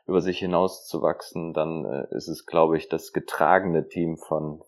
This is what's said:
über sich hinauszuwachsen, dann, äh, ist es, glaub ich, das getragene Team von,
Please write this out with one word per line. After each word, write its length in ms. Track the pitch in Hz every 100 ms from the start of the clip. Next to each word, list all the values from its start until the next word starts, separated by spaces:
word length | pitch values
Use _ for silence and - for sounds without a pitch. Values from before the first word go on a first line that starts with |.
| -
über 120 | 92
sich 180 | 90 87
hinauszuwachsen, 1120 | 92 87 92 - - 82 78 78 - - 82
dann, 320 | 78 80 80
äh, 320 | 52 67 - -
ist 140 | -
es, 160 | 78 -
glaub 280 | 82 80
ich, 140 | 80 -
das 240 | 80 -
getragene 800 | - - - 78 92 95 82 76
Team 260 | - 82 80
von, 460 | - 78 76 76